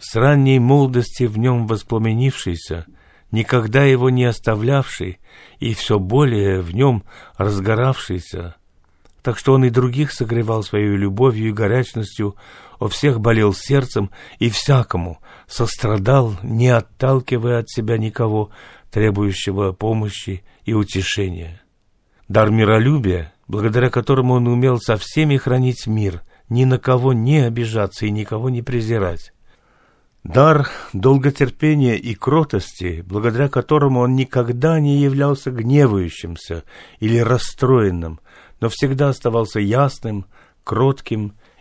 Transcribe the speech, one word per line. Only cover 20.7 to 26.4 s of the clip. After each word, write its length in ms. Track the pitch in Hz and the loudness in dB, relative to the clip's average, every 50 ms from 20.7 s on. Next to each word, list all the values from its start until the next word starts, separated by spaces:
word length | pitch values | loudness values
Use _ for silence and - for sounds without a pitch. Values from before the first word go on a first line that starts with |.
| 113 | 0
утешения. 880 | 107 104 - - 95 92 - - 104 98 92 90 87 85 82 85 - _ _ _ _ _ _ _ _ _ _ _ _ _ - | 0 0 -2 -2 -4 -4 -4 -4 -4 -4 -4 -6 -8 -12 -14 -16 -20 _ _ _ _ _ _ _ _ _ _ _ _ _ -2
Дар 220 | 98 110 107 110 | 2 2 4 4
миролюбия, 800 | 107 110 110 101 110 110 110 135 156 143 117 95 90 87 80 - _ _ _ | 4 4 4 4 4 4 4 4 2 2 2 0 -2 -2 -4 -10 _ _ _
благодаря 420 | - - 104 104 110 104 123 120 135 | -8 -6 -2 -2 0 0 2 0 0
которому 440 | - 127 117 - 139 131 127 127 127 | 0 -2 0 0 2 2 2 2 2
он 140 | 123 120 120 | 2 2 2
умел 320 | 120 120 127 131 123 117 | 2 2 2 2 0 0
со 160 | - - 113 | 0 -2 -2
всеми 400 | 101 - - - 156 156 151 139 | -2 -4 -6 -2 0 0 2 2
хранить 500 | 131 - 120 127 127 127 127 123 - - | 0 0 0 0 2 2 0 -2 -4 -4
мир, 360 | 110 107 110 104 98 87 85 - - _ _ | -4 -2 -2 -2 -2 -4 -6 -12 -18 _ _